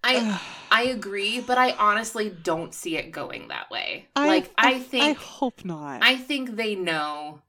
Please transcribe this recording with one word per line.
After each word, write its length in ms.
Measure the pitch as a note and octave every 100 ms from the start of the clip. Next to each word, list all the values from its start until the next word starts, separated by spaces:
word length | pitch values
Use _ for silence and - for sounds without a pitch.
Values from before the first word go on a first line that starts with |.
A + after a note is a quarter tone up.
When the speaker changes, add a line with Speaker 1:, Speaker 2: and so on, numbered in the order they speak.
Speaker 1:
I, 140 | A#3+ B3+
Speaker 2:
ugh. 240 | A3 F#3 - - -
Speaker 1:
I 120 | A3
agree, 560 | B3 B3 G3 G3 G3+ A#3+
but 180 | A#3+ B3+
I 140 | B3+
honestly 580 | - G#3 G#3 A3 A3 G#3+
don't 440 | F3 E3+ E3 E3+
see 220 | - F3 D#3
it 140 | -
going 360 | D3 C3 - -
that 220 | B1+ -
way. 380 | - - - - C#4
Speaker 2:
I, 100 | D4
Speaker 1:
Like, 240 | E4 - -
Speaker 2:
I, 160 | A#3+
Speaker 1:
I 40 | C4
think 220 | B3+ B3+
Speaker 2:
I 80 | D4
hope 520 | D4 - - C4 -
not. 380 | F#3 D#3+ D3 B2+
Speaker 1:
I 140 | A#3 C4
think 400 | B3+ C#4+ B3 A3
they 180 | A3
know 680 | G3+ F3 D#3 D3+ D3+ D3+ D3